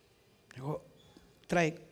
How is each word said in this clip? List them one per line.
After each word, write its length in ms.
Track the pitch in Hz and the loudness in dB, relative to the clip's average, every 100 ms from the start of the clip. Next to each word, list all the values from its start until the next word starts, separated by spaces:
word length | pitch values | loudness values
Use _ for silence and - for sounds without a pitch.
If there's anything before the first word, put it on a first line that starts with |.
| _ _ _ _ - | _ _ _ _ -20
Digo, 320 | - 131 156 - - - - - - - | -12 -8 -8 -10 -20 -20 -20 -20 -16 0
"Trae, 320 | 175 160 151 - | 2 2 0 -10